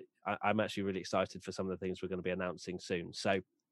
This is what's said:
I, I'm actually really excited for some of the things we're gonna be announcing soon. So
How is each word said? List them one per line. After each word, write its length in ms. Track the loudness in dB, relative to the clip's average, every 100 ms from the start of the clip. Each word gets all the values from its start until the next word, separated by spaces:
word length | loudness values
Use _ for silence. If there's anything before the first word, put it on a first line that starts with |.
| -2 _ -4
I, 220 | 2 4
I'm 100 | 4
actually 240 | 2 2
really 160 | 0 0
excited 440 | 2 2 2 0
for 80 | -8
some 160 | -4 -2
of 20 |
the 160 | -2 -2
things 160 | -2
we're 80 | -2
gonna 140 | -2
be 80 | -2
announcing 480 | 0 -2 -4 -6 -8
soon. 340 | -2 -2 -2
So 260 | -2 2 2 0 _ _